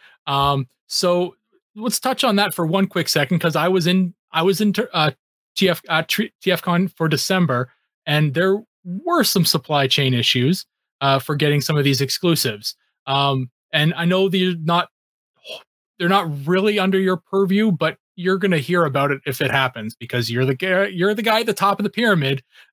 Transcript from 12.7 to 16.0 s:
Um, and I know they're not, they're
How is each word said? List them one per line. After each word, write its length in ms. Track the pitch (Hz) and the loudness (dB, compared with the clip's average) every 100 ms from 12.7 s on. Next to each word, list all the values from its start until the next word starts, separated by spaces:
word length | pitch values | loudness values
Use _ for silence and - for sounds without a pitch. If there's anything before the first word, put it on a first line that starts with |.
| - _ _ - | -14 _ _ -4
Um, 420 | 139 143 135 127 _ _ | 0 0 0 -4 _ _
and 200 | 151 156 160 | 0 0 0
I 100 | 170 | 0
know 240 | 185 190 | 2 2
they're 260 | 190 185 170 | 0 0 -2
not, 340 | 160 175 165 _ _ _ _ _ - - - _ _ | 0 0 -2 _ _ _ _ _ -20 -20 -20 _ _
they're 100 | - | -4